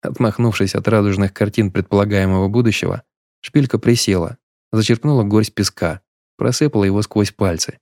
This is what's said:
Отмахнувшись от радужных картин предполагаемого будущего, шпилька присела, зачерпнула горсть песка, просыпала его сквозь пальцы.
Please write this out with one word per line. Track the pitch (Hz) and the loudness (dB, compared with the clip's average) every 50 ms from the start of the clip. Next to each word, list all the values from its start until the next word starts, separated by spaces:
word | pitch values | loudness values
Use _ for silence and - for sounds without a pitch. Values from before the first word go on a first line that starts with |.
Отмахнувшись | - - - - 123 110 104 - 117 113 104 - 98 95 - | -8 -8 -4 0 -2 -2 0 0 0 0 0 0 -2 -2 -2
от | 117 98 - | -2 -2 2
радужных | 113 107 101 101 98 95 101 95 - | 2 2 2 2 0 0 0 -2 0
картин | - 104 101 - - 110 98 | -2 -4 -2 0 0 -2 0
предполагаемого | 92 107 90 - - 101 101 104 104 98 95 95 95 95 95 98 | -2 -4 -4 0 0 0 0 2 0 0 0 2 2 0 0 0
будущего, | 104 120 123 113 101 - - - 50 - - _ _ _ _ _ _ _ | 0 2 2 2 0 0 -4 -4 -6 -6 -10 _ _ _ _ _ _ _
шпилька | - - _ 147 143 123 - 110 | -18 -2 _ 0 0 2 -2 0
присела, | - 120 120 117 - - 98 90 82 - 120 _ _ _ _ _ _ _ - | 2 2 2 2 2 0 0 0 -2 -4 -8 _ _ _ _ _ _ _ -2
зачерпнула | 110 110 - 117 113 - 151 147 131 110 | -2 2 2 0 0 2 0 2 2 2
горсть | 101 104 110 107 - _ | 2 2 2 2 0 _
песка, | - 101 - - - - 85 78 - _ _ _ _ _ _ _ | -4 -4 -4 -4 -4 -4 -4 -4 -6 _ _ _ _ _ _ _
просыпала | - - 120 123 - 151 147 - 110 101 | -4 -2 -2 0 0 0 0 2 2 2
его | 98 98 101 104 | 2 2 0 -2
сквозь | - - 107 104 101 | -2 0 0 0 0
пальцы. | - - 104 95 85 80 - - - _ | 0 -2 -2 -2 -2 -4 -6 -8 -8 _